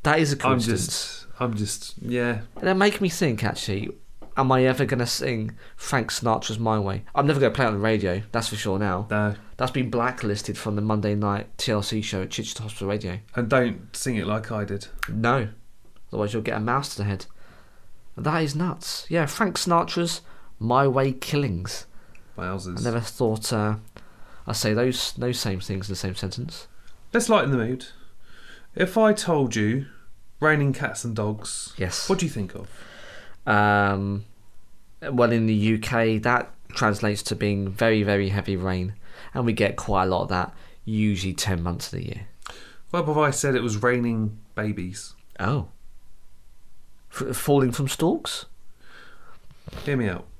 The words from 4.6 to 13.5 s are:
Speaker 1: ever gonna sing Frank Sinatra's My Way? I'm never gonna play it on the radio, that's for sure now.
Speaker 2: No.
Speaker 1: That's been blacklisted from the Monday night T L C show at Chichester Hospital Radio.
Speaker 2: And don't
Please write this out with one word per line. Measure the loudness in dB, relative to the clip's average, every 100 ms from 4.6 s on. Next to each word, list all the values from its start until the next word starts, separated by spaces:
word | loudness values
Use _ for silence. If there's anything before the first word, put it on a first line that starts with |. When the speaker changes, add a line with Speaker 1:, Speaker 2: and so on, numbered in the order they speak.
Speaker 1:
ever | 6 4
gonna | 2 2 0
sing | 0 0 -2 -4 -8 -14 -10
Frank | 0 0 0
Sinatra's | 0 2 2 0 0
My | 2 2
Way? | 2 -2 0
I'm | 2 4
never | 6
gonna | 4
play | 6
it | 2
on |
the | 4
radio, | 4 4 2 0 0
that's | -2 -2
for | -2
sure | 0 0
now. | 2 0 0
Speaker 2:
No. | 2 2 0 -10 -4
Speaker 1:
That's | -2
been | 0 0
blacklisted | 0 0 0 -2 -2 -4 -4
from | -2 0
the |
Monday | 2 2 2 2
night | 2 0 -4 -4
T | 0
L | 0
C | 0 -2
show | -2 -4
at | -4
Chichester | -6 -6 -6
Hospital | -8 -4 -2
Radio. | -2 -2 -8 -6
Speaker 2:
And | -4
don't | 2